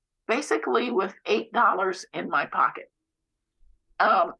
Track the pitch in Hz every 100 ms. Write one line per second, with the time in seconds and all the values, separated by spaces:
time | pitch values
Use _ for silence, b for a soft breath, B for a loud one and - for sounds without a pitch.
0 | _ _ - 240 - - - 370 240 -
1 | 190 - - 214 - 220 214 - 190 180
2 | - 156 175 151 165 190 117 - - _
3 | _ _ _ _ _ _ - _ _ -
4 | 208 196 170